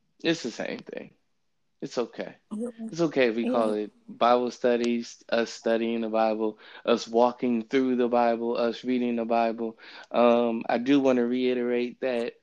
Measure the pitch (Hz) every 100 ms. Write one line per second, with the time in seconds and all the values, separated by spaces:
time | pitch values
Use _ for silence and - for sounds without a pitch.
0 | _ _ - 160 120 - - - - -
1 | - _ _ _ _ _ _ - 143 -
2 | 113 - 90 - - 208 240 233 226 160
3 | 165 143 123 113 117 123 110 107 104 _
4 | - - 117 123 123 - 123 120 120 120
5 | 117 - - 117 113 - 113 113 113 117
6 | 113 110 110 110 110 - - - - 113
7 | - 113 123 - 127 117 110 135 131 123
8 | 120 120 117 117 117 120 117 110 123 127
9 | 120 117 113 117 117 113 113 - - -
10 | - - 120 117 120 92 - 117 123 143
11 | 135 127 120 127 127 123 120 120 123 110
12 | 131 120 117 -